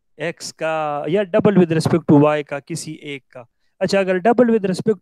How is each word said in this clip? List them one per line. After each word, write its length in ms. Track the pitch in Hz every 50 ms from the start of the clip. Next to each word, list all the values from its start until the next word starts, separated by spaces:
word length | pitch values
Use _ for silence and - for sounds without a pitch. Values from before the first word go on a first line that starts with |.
| _ _ _ -
x 300 | 151 170 165 - - -
का 520 | - _ 156 160 160 156 156 151 147 143 147 151
या 140 | 170 214
double 320 | 202 175 185 214 - 214 202
with 160 | 180 180 160
respect 320 | 160 160 - - 185 165 - -
to 120 | 156 143 147
y 200 | 151 151 151 147 -
का, 120 | 143 143
किसी 400 | - - 165 151 - 160 156 -
एक 200 | - 147 143 135
का। 240 | - _ _ 127 117 _ _ _ _ _ _ _
अच्छा, 200 | 196 185 196 196
अगर 200 | 190 185 185 185
double 380 | 170 226 240 226 247 233 226 220
with 120 | 190 190
respect 280 | 180 - - 220 208 -